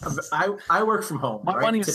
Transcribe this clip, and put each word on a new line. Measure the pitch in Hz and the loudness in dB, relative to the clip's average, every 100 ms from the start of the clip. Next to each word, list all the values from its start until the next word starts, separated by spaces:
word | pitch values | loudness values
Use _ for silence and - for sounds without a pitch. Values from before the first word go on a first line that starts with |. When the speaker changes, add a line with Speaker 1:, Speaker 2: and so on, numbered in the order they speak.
| 165 143 - | -6 -4 -2
Speaker 1:
I, | 151 185 202 - 175 | 0 0 -2 2 2
I | |
work | 220 208 | 4 2
from | - 147 | 0 -2
home, | 127 107 | -2 -2
Speaker 2:
My | 131 | -2
Speaker 1:
right? | 190 | 2
Speaker 2:
money | 175 226 | 2 2
is | |
still | 196 | 0